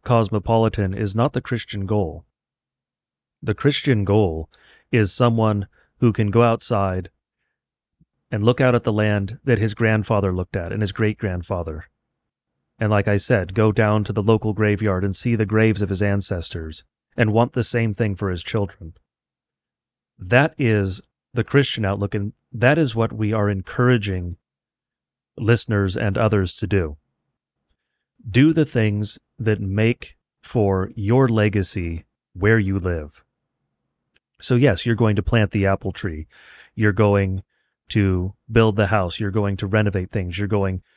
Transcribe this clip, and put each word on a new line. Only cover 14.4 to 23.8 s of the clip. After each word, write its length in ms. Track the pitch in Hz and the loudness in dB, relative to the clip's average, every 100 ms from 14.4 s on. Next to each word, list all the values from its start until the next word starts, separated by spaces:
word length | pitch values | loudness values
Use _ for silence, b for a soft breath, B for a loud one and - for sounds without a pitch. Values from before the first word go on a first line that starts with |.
| 107 | 0
graveyard 520 | 101 107 101 107 92 | 0 0 0 0 -2
and 120 | 98 95 | -2 -4
see 200 | 123 113 | -2 -2
the 100 | 104 | 0
graves 360 | 107 110 101 | 2 2 2
of 60 | 98 | -2
his 140 | 95 | -2
ancestors 840 | 104 101 95 92 82 85 80 78 - _ _ - | 0 -2 -4 -6 -8 -10 -10 -12 -18 _ _ -2
and 160 | 113 | 2
want 200 | 107 123 | 2 2
the 100 | - | 0
same 320 | 110 120 113 | -4 -2 -2
thing 200 | 101 110 95 | -2 -2 -2
for 140 | 101 | -4
his 120 | 87 | -4
children. 520 | - 113 101 - 82 - _ _ _ _ _ _ _ _ _ _ _ - | -4 -4 -4 -8 -20 -20 _ _ _ _ _ _ _ _ _ _ _ -18
That 360 | 90 120 156 - | 0 2 2 0
is 420 | 127 107 98 92 - _ _ | 0 2 0 -4 -14 _ _
the 100 | 123 | -6
Christian 400 | 110 139 135 - | 0 2 0 -2
outlook, 300 | 101 101 101 | -4 -2 -4
and 180 | 107 101 - _ | -4 -6 -10 _
that 260 | 113 120 156 | 0 2 4
is 160 | 143 | 2
what 180 | 113 113 | 0 -2
we 200 | 107 107 | -2 -2
are 160 | 110 104 | 0 0
encouraging 880 | 98 - - | -2 -4 0